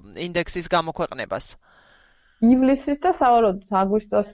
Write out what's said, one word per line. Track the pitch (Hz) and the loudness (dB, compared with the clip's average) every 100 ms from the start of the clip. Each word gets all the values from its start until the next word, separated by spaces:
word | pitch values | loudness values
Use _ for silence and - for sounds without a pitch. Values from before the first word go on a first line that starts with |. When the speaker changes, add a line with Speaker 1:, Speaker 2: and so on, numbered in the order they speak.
| 98 92 | -2 -10
Speaker 1:
ინდექსის | 175 175 165 185 165 | -6 -4 -4 -8 -2
გამოქვეყნებას. | 175 160 - 165 131 98 95 - - _ _ _ _ _ _ _ _ | -2 -2 -6 -8 -8 -6 -8 -8 -18 _ _ _ _ _ _ _ _
Speaker 2:
ივლისის | 226 254 262 269 294 285 | 2 4 4 0 -2 -2
და, | 359 | -2
სავარაუდოდ, | 349 262 240 220 190 - | 2 4 4 4 0 -2
აგვისტოს | 190 190 214 214 208 208 | 0 0 0 -2 -2 -2